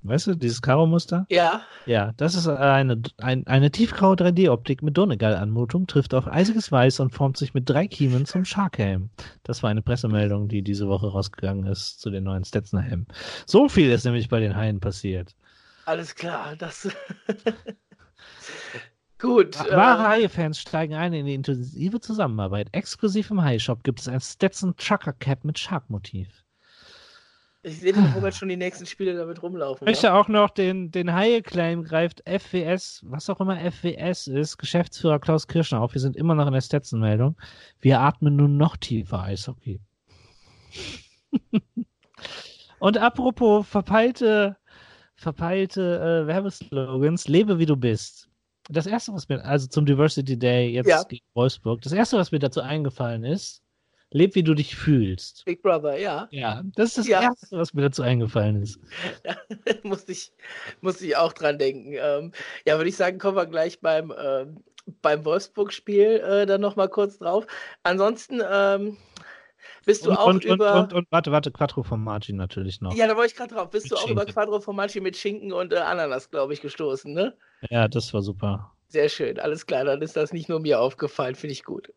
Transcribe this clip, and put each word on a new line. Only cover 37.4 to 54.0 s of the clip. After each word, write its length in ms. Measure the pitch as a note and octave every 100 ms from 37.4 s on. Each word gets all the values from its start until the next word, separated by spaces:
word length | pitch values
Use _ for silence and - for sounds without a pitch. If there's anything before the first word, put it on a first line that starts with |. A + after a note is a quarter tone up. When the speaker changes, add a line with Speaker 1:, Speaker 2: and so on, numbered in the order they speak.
| - - - _
Speaker 1:
Wir 220 | C3 C3
atmen 340 | C#3 - D3+ C#3+
nun 220 | D3 C#3+
noch 180 | D#3+ -
tiefer, 480 | - A2 F#2 G2
Eishockey. 560 | F2+ G2 - B2 B2+ - - _ _ _ _ _ _ _ _ - - - _ _ _
<laughs> 80 | C#4+ _ A3 _ - - _ _ - - - - - - _
Und 180 | F#3+ G#3+
apropos 680 | A#3 - B3+ A3+ A#3 G#3 G3
verpeilte, 920 | G#3 - A3 A#3 A#3+ A3+ G#3+ G3+ G3 _ - - - _ _
verpeilte, 1080 | D#3+ C#3+ E3+ F#3 F#3+ - F3+ F3 E3 E3 D3+
äh, 20 |
Werbeslogans, 1000 | F3 G3 - - C#3 C3 C3 D3 F3 -
lebe 300 | D#3+ G#3+ F3
wie 60 | D#3+
du 120 | C#3
bist. 500 | A#2+ G#2+ - - _ _ _ _ _
Das 180 | D#3 E3
erste, 260 | A3+ -
was 160 | G3 -
mir, 120 | C3 C3+
also 220 | C#3+ C3
zum 180 | - D3
Diversity 520 | C#3 D3+ - C3+ B2+
Day 320 | B2 B2 A#2+
jetzt 200 | A#2+ B2+
Speaker 2:
Ja. 120 | D#3+
Speaker 1:
gegen 200 | F#3 B2 _
Wolfsburg, 460 | - B2+ - A2+ A2+
das 140 | C3+
erste, 240 | F3+ A#3 A3+
was 160 | F3
mir 60 | D3+
dazu 200 | C#3 -
eingefallen 640 | B2+ D#3 C#3+ - B2 A2+
ist, 400 | A#2+ F#3 - - _ _ _ _